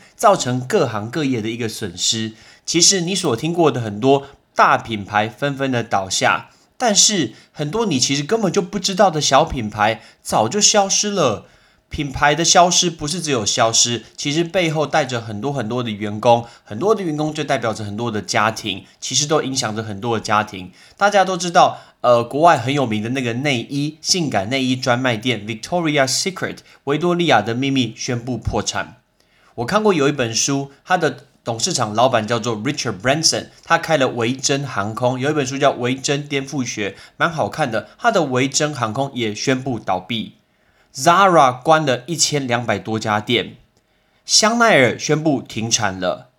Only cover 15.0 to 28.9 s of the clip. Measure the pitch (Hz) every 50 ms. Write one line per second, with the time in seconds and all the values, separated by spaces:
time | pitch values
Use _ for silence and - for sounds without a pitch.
15 | 147 123 123 117 107 110 104 101 107 139 143 139 113 107 120 123 120 117 104 98
16 | 107 104 104 110 110 120 117 120 120 - - - _ - - - 175 208 220 196
17 | 190 165 151 147 156 156 147 156 147 143 143 123 117 113 101 95 110 101 101 107
18 | 120 117 107 104 92 92 - 113 104 110 110 - - 107 92 95 - - _ _
19 | - - 135 127 147 147 160 147 - 131 131 127 127 110 104 113 107 107 104 98
20 | 107 120 113 107 - - 107 104 107 104 - 92 92 90 - _ - - _ -
21 | 196 202 202 196 185 185 185 175 180 175 170 180 151 131 - - - - _ _
22 | - 123 120 117 117 - - 139 165 175 160 131 113 127 139 147 131 113 107 107
23 | 104 117 127 139 127 117 113 123 139 151 135 117 113 - 139 143 143 151 151 -
24 | - - - 185 165 131 110 101 95 107 135 135 131 127 131 127 - 123 120 120
25 | 131 131 117 104 110 127 117 104 101 107 117 107 - - 175 180 165 156 147 143
26 | 131 131 - - - 190 185 - - 95 90 - - _ - _ _ 139 147 151
27 | 165 175 175 175 175 156 131 110 104 113 117 123 135 139 135 135 120 107 - -
28 | - - 123 117 117 127 123 113 - - - 110 95 - - 101 95 -